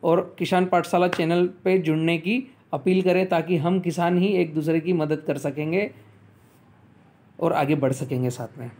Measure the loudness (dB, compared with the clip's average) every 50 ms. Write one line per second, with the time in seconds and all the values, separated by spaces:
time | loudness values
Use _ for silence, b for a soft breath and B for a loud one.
0 | 2 2 2 2 2 -2 -6 -6 -2 0 2 2 2 4 2 0 0 2 2 2
1 | 2 2 0 0 0 0 2 2 2 0 -2 -4 -2 0 2 2 2 2 0 0
2 | 2 0 0 0 -2 -2 -2 -2 -4 B B B B _ -8 -2 0 2 2 2
3 | 4 2 2 2 2 2 0 -2 0 0 -2 0 0 0 0 0 -2 -2 -2 0
4 | 0 2 2 2 2 2 2 0 0 0 -2 -4 0 0 0 0 0 0 0 0
5 | 0 0 -2 -4 -2 -4 -6 -4 -4 -6 -6 -4 -4 -2 -2 -2 -2 -4 B B
6 | B B B B B -20 _ _ _ -20 _ _ _ -20 -20 _ _ _ _ _
7 | _ _ _ _ _ _ _ -4 -2 0 0 0 0 0 0 0 2 0 -2 -2
8 | -6 -6 -4 -2 -2 -4 -4 -6 -12 -14 -12 -14 -16 -16 -16